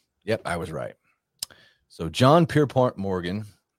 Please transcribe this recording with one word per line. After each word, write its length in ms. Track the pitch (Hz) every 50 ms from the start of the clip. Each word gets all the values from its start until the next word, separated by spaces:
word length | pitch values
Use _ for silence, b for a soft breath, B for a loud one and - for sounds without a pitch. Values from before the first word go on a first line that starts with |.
| _ _ _ _ _
Yep, 180 | - 110 110 -
I 120 | - 85
was 140 | 87 80 78
right. 240 | 80 71 62 53 - _ _ _ _ _ _ _ _ _ - b b b b b b b b _
So 200 | - - 87 82
John 380 | 78 - 127 131 151 175 170
Pierpont 500 | - - 151 151 120 - 131 127 123 -
Morgan, 480 | - 98 98 95 92 85 85 92 104 107 104 - _ _ _ _